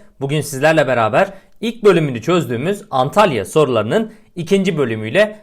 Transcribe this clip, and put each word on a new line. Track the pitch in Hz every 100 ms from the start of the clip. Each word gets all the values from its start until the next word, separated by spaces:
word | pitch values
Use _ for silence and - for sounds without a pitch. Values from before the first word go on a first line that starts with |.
| - -
Bugün | 139 151
sizlerle | 147 135 147 160 135
beraber | 123 110 135 196 - _ -
ilk | 226 233
bölümünü | 202 175 147 117
çözdüğümüz | 117 175 123 117 151 208 -
Antalya | 131 131 202 214 120
sorularının | 92 156 139 117 107 185 226 - _ -
ikinci | 160 196 190 156
bölümüyle | 127 110 110 156 208 208